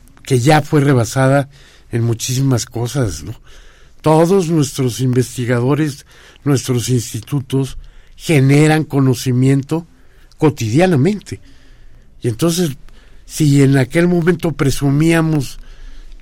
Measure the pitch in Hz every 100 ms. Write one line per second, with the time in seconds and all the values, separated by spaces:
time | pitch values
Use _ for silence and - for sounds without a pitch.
0 | - - - 127 127 151 147 151 139 127
1 | 110 131 131 139 139 - - - - 120
2 | 117 113 - 127 135 120 - 113 120 147
3 | 110 80 - - - - - - - -
4 | 151 156 170 196 165 165 139 - 127 113
5 | 131 123 120 - 120 120 123 147 156 147
6 | - - - - 139 131 - 123 104 127
7 | - 113 - 143 - 135 131 - - -
8 | - - - 151 135 143 156 156 151 139
9 | 131 123 131 123 131 139 131 160 170 -
10 | - - - - 156 147 110 127 185 151
11 | 160 214 - - - - - - - -
12 | - - 120 107 170 170 170 - - -
13 | - - - - 151 139 135 139 127 165
14 | 175 175 165 165 170 139 143 - 143 143
15 | 160 165 160 156 - - - - - -
16 | - -